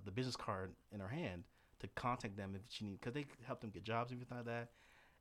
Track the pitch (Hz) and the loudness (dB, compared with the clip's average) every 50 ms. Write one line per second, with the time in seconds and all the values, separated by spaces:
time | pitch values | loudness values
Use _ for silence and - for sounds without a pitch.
0 | 95 101 95 117 131 127 123 - - - 104 95 95 92 90 - - - 107 104 | -4 -2 2 2 2 2 2 0 2 2 2 2 2 0 -4 -8 -12 -8 -4 -2
1 | 98 92 123 165 175 110 90 87 - - - - - - - - - 101 - - | 0 0 0 2 2 0 0 -2 -4 -8 -14 -20 -20 -20 -14 -8 -8 -4 -2 2
2 | - 123 123 - - 113 98 101 98 95 98 95 95 - - - 110 101 98 - | 4 4 4 4 2 -2 -2 -2 -2 -2 -2 -4 -4 -4 -4 -2 -2 -2 -2 -2
3 | - 123 120 147 147 135 - - 113 131 127 - - 110 92 87 95 110 110 117 | -2 0 0 0 -2 -2 -6 -10 -4 -4 -4 -2 -4 -4 -4 -4 0 4 4 4
4 | 120 127 131 123 123 - 123 123 117 117 117 117 117 117 - - - - - - | 4 4 0 -4 -4 -4 -4 -2 0 0 0 0 0 -4 -8 -18 -20 -20 -20 -20
5 | - - - - | -20 -20 -20 -18